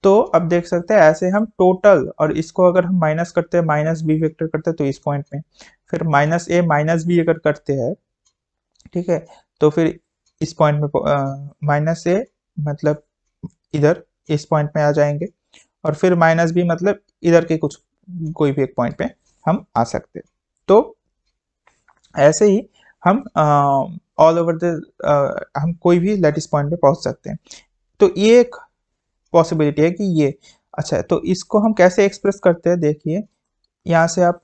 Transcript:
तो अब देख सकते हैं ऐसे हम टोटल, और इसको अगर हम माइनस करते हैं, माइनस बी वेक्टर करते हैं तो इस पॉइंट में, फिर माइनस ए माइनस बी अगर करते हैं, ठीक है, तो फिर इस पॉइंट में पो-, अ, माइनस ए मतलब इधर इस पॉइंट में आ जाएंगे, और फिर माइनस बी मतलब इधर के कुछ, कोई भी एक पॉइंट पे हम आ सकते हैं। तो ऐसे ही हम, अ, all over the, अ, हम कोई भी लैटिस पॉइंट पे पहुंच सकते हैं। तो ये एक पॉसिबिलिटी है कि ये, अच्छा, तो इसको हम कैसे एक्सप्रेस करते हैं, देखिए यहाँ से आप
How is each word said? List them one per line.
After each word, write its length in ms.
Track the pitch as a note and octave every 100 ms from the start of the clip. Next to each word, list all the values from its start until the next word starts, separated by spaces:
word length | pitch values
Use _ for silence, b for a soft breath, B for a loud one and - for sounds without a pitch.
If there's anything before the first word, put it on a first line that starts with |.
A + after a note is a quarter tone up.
तो 160 | G3+ G3+
अब 280 | - E3+ E3+
देख 180 | F3 F3
सकते 280 | F3 E3+
हैं 80 | G#3+
ऐसे 280 | D#3 D#3 F#3
हम 160 | G3+ A3
टोटल, 640 | _ F#3 F#3 G#3 F3+ C3 -
और 180 | D#3 D#3
इसको 260 | D#3+ -
अगर 220 | F3+ F3+ F3
हम 140 | F#3
माइनस 320 | D#3 D#3 E3+
करते 260 | - E3 F3
हैं, 60 | D#3+
माइनस 360 | D3+ D#3 D#3+
बी 200 | D#3 D#3
वेक्टर 260 | D#3+ D#3 D#3+
करते 220 | D#3+ E3
हैं 60 | D#3+
तो 80 | C#3
इस 140 | C3+
पॉइंट 260 | - C#3+ C#3+
में, 80 | C#3 - b b b _
फिर 120 | E3
माइनस 460 | E3 C#3+ D3 E3+ E3+
ए 120 | F3
माइनस 420 | E3+ D3 D3+ E3 E3
बी 140 | F3
अगर 180 | E3 D#3+
करते 360 | D3+ D3 -
हैं, 200 | C#3 A#2+ G3 _ _ _ _ _ _ _ _ _
ठीक 160 | F3 F3
है, 160 | E3 - b b _
तो 80 | D3+
फिर 300 | D3 D#3+ - _ _ _ _
इस 120 | D#3+
पॉइंट 280 | - D3+ D3
में 80 | D3
पो-, 180 | - -
अ, 420 | C#3+ C3+ C#3 C#3+ _
माइनस 400 | D3 D3 D3+ E3 -
ए 180 | F#3 C4 _ _ -
मतलब 460 | D3 C#3+ D3+ D3+ _ _ _ _ - _ _
इधर 300 | D3+ D3 F3 - _ _
इस 160 | D3+ -
पॉइंट 260 | D#3 D3 D#3
में 80 |
आ 80 | D3
जाएंगे, 340 | D3 D3 D3 F3 _ _ b b _ D#3+
और 100 | D3+
फिर 200 | F#3 F3
माइनस 360 | E3 E3 E3
बी 120 | E3+
मतलब 360 | F3 E3 F#3 G3+ _ _
इधर 220 | E3+ E3+ E3
के 120 | D#3+
कुछ, 240 | D3 - _ _ - F3+ D#3+ E3
कोई 160 | D3
भी 120 | C#3
एक 100 | C3 -
पॉइंट 200 | A#2+ D3
पे 120 | B3+ - _ _ -
हम 200 | F#3+ - -
आ 60 |
सकते 360 | A#2+ - - -
हैं। 100 | - _ _ _ -
तो 300 | G3+ D4 - _ _ _ _ _ _ _ _ _ _ _ -
ऐसे 300 | C#3+ D#3+ G#3
ही 240 | G3 - b b b
हम, 200 | - G#3+ - -
अ, 80 | D3+ C#3+ C#3+ C#3 C3+ E3+ _ -
all 180 | D#3 E3
over 160 | E3 E3
the, 180 | F3 D#3+ - _ -
अ, 400 | D3 C#3 - - -
हम 160 | D#3
कोई 260 | E3+ F3 F3
भी 160 | F3+ G#3+
लैटिस 320 | D#3+ D#3 -
पॉइंट 220 | D3 C#3+
पे 60 | F3
पहुंच 280 | C#3+ C3+
सकते 260 | - C3+ -
हैं। 80 | - _ B B _ _ _
तो 140 | G3 F3+
ये 220 | G#3 A#3+
एक 160 | A#3+ - - _ _ _ _ _ _
पॉसिबिलिटी 480 | E3+ D#3+ D#3+ D3 D3
है 100 | D#3+
कि 120 | F#3 G3+ D#3+
ये, 160 | C#3+ C#3 b b _ -
अच्छा, 240 | D#3 C#3
तो 200 | F3+ F3
इसको 360 | E3+ F3+ - G#3+
हम 140 | A3
कैसे 320 | G#3+ F3+ C4+ G3+
एक्सप्रेस 340 | G3+ G3+ G3
करते 260 | F#3 E3 E3+
हैं, 100 | F3
देखिए 440 | D#3 D3+ D#3 E3+ G#3+ _ _ _ _ _ -
यहाँ 220 | E3+ E3
से 140 | E3+
आप 180 | F3 F3